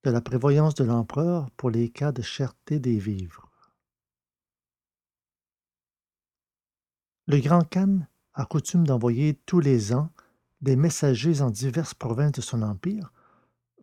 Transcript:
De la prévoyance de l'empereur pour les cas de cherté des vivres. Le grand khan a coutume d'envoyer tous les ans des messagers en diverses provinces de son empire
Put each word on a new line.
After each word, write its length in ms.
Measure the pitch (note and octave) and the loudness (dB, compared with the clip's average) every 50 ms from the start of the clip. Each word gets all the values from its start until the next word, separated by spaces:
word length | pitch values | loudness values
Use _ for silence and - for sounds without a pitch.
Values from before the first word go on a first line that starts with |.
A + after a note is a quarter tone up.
| _ | _
De 60 | C#3 | 0
la 120 | A#2 A#2+ | -2 -2
prévoyance 540 | A#2+ - B2 B2 A#2+ C#3+ C#3+ D3 D#3 D#3 D3 | -2 -4 -4 0 2 2 4 4 2 2 2
de 80 | - C3+ | 0 0
l'empereur 680 | A2+ A#2+ A#2 A#2 - - C#3 D#3+ F3 F3 E3+ C#3+ B2+ | 0 0 0 -2 -4 -4 -4 -2 -2 -2 -4 -6 -8
pour 180 | _ - - B2 | _ -6 -4 -2
les 200 | A2+ A#2 A#2 A#2 | -2 -2 -2 -4
cas 220 | _ - C#3+ D3 | _ -4 -4 -4
de 100 | C3 - | -4 -6
cherté 580 | A2+ - - - C3+ B2 _ _ _ - D3 D3+ | -8 -10 -6 -6 -6 -6 _ _ _ -6 -4 -2
des 180 | B2 B2+ A#2 | -2 -2 -2
vivres. 540 | G#2+ F#2+ G#2+ G#2 F#2+ F#2 E2+ - - - _ _ _ _ _ _ _ _ _ _ _ _ _ _ _ _ _ _ _ _ _ _ _ _ _ _ _ _ _ _ _ _ _ _ _ _ _ _ _ _ _ _ _ _ _ _ _ _ _ _ _ _ _ _ _ _ _ _ _ _ _ _ _ _ _ _ _ _ _ _ _ _ _ _ _ _ | -2 -2 -4 -6 -6 -8 -12 -14 -20 -20 _ _ _ _ _ _ _ _ _ _ _ _ _ _ _ _ _ _ _ _ _ _ _ _ _ _ _ _ _ _ _ _ _ _ _ _ _ _ _ _ _ _ _ _ _ _ _ _ _ _ _ _ _ _ _ _ _ _ _ _ _ _ _ _ _ _ _ _ _ _ _ _ _ _ _ _
Le 120 | - D3 C#3+ | 2 2 2
grand 280 | A#2+ C#3+ E3+ F3 E3 - | 4 4 4 4 4 2
khan 300 | - F3+ F#3+ G3 G3 F#3 D3+ - _ _ _ _ _ | 0 0 2 2 2 0 -2 -6 _ _ _ _ _
a 120 | - A#2 | -8 -6
coutume 400 | - - D#3 - - - F3 E3 | -2 -2 -4 -2 0 2 2 4
d'envoyer 480 | C#3+ C3 A#2+ A2+ A#2+ A#2 B2 D3 D3+ C#3+ _ _ | 4 2 2 2 0 2 2 0 0 0 _ _
tous 140 | - - F3+ | 2 2 2
les 340 | D3+ C#3 C3 A#2 G#2 G2+ A#2+ | 4 4 2 2 2 0 0
ans 160 | C3 D3+ E3 _ - _ _ _ _ _ _ _ _ | -2 -2 -4 _ -18 _ _ _ _ _ _ _ _
des 140 | - C#3 C3 | 0 2 2
messagers 680 | B2+ D3+ E3+ - - D3+ C#3+ B2+ G#2 A#2+ E3+ D#3+ C#3 | 4 2 2 0 0 2 2 2 2 2 0 2 2
en 80 | C#3+ B2 | 0 0
diverses 440 | G#2+ G#2 B2+ C3+ A#2 E3 D#3 - - | 0 -2 -4 -2 -2 -2 -4 -6 -10
provinces 380 | _ - A#2 A#2 A#2+ D3 D3 | _ -6 -4 -2 0 0 0
de 100 | C#3 C3 | 0 -2
son 200 | - - - A#2 | -6 -4 -4 -2
empire 500 | A2 G#2 G#2 F#2+ - F3 G#3 G#3+ F3 - _ _ _ _ _ _ _ _ _ _ _ _ _ _ | -2 -2 -4 -4 -6 -6 -6 -6 -10 -12 _ _ _ _ _ _ _ _ _ _ _ _ _ _